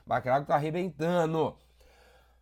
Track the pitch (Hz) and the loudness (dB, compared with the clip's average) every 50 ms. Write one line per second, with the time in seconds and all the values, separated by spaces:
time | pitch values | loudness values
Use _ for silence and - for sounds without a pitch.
0 | _ - - 127 - 127 127 143 147 - 170 147 143 160 156 180 180 190 151 139 | _ -4 -2 -2 0 2 0 0 2 0 0 0 0 -2 -2 -4 -4 -4 -4 -4
1 | 156 165 175 175 165 160 160 160 151 113 - - _ _ _ _ - - - _ | -2 0 2 2 2 2 2 0 0 -2 -4 -8 _ _ _ _ -20 -20 -20 _
2 | - - - _ _ _ _ _ | -20 -20 -20 _ _ _ _ _